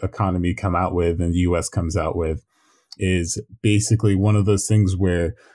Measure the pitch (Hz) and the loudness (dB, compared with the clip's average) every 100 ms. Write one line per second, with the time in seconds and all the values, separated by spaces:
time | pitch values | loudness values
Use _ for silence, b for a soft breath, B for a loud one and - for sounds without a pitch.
0 | 95 - 98 90 87 - 98 85 90 87 | -6 -4 -2 0 -2 -2 -2 0 0 0
1 | 85 85 85 85 90 87 82 - 85 82 | 0 0 0 0 2 0 -2 -4 -2 -2
2 | 80 87 80 80 - b b b b - | -2 -2 -4 -4 -10 b b b b -4
3 | 95 92 85 - - - 107 104 110 113 | 0 0 -2 -6 -10 -4 0 2 2 0
4 | 107 95 104 104 101 98 - 107 95 95 | 2 2 2 2 2 0 2 2 2 0
5 | 95 87 85 b b | 0 0 -2 b b